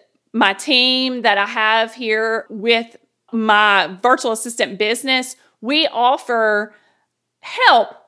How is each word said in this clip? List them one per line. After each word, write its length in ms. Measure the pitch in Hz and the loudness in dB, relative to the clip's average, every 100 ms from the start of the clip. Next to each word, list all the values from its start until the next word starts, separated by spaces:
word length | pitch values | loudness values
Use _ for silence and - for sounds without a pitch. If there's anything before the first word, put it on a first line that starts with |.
| _ _ _ | _ _ _
my 200 | 226 - | 0 0
team 680 | 302 - 254 254 254 262 254 | 0 0 0 2 0 -2 -2
that 160 | 226 202 | 0 0
I 80 | 208 | -2
have 480 | 240 214 226 226 | -2 0 0 -2
here 520 | 233 226 220 220 220 - | -4 -4 -2 -2 -4 -8
with 480 | 214 226 233 233 - _ _ _ | -6 0 0 0 -16 _ _ _
my 680 | 226 220 208 214 196 165 185 | -4 2 4 4 4 0 -2
virtual 300 | 247 254 254 | 0 0 -2
assistant 480 | 220 240 - 202 185 | -6 -6 -6 -6 -2
business, 560 | 214 247 269 262 254 - _ _ | -4 -2 -2 -2 -4 -12 _ _
we 280 | 220 302 311 | -4 -2 0
offer 840 | 226 240 269 - 233 220 208 220 _ _ _ _ _ _ _ | 0 0 0 -2 0 0 0 -4 _ _ _ _ _ _ _
help 480 | - - 480 247 - - | -12 0 4 4 2 -6